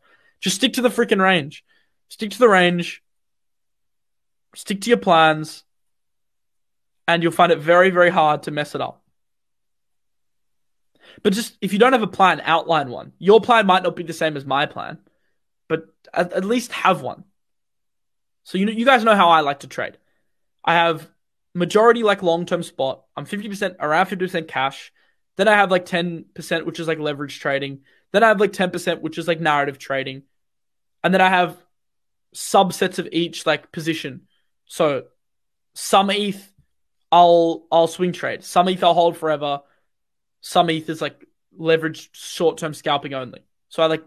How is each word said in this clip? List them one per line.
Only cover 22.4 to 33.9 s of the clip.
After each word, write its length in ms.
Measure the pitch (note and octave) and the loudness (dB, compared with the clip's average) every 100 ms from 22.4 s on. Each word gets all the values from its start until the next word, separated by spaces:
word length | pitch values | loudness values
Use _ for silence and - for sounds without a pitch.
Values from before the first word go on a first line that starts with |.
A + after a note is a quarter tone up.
| F3 F3 | -2 -6
spot. 400 | F3 - C3+ C3 _ - | -6 -6 -6 -6 _ -16
I'm 100 | C#3+ | -12
fifty 220 | G3+ G#3+ | -12 -10
percent, 280 | G3 G3 F#3 | -8 -8 -6
around 280 | D3+ D#3+ F#3+ | -2 0 0
fifty 180 | F#3+ F3+ | -2 -6
percent 220 | F3+ D#3+ | -6 -6
cash. 440 | C3 C3+ - - _ _ _ _ - | -4 -4 -6 -18 _ _ _ _ 0
Then 100 | G#3 | 2
I 60 | |
have, 160 | G#3 F#3+ | 4 4
like, 160 | F#3 F3+ | 0 0
ten 400 | F3 F3 E3 - | -4 -4 -8 -14
percent, 320 | - - E3 D#3 | -20 -6 -4 -4
which 140 | E3 | -8
is, 80 | E3 | -6
like, 120 | D#3 | -4
leverage 400 | D3+ C#3+ C#3+ - | -4 -6 -10 -8
trading. 420 | D3+ C#3 C#3 C3+ _ _ _ | -4 -4 -4 -10 _ _ _
Then 120 | G3 | 2
I 60 | A3 | 4
have, 100 | G3+ | 4
like, 140 | G#3 | 0
ten 180 | G#3 F#3 | 0 -4
percent, 300 | E3+ F3+ D#3+ | -2 -6 -6
which 160 | D#3 E3+ | -6 -8
is, 100 | E3 | -4
like, 120 | D#3+ | -2
narrative 380 | D#3+ D3 C#3+ C3+ | 0 0 -2 -6
trading. 460 | - C3+ C3+ C3+ - _ _ _ _ _ _ _ | -8 -8 -6 -12 -20 _ _ _ _ _ _ _
And 80 | F3 | 0
then 80 | F#3+ | 4
I 80 | F#3 | 4
have 280 | F#3 F3 - _ _ _ _ _ _ _ - | 2 0 -4 _ _ _ _ _ _ _ -14
subsets 640 | - G3+ F#3 - F#3+ F#3 | 0 2 2 0 -4 -4
of 100 | E3 | -6
each, 360 | D#3+ E3+ D#3+ E3+ | -4 -6 -4 -2
like, 240 | D3+ - | -4 -4
position. 560 | - D#3 | -8 -6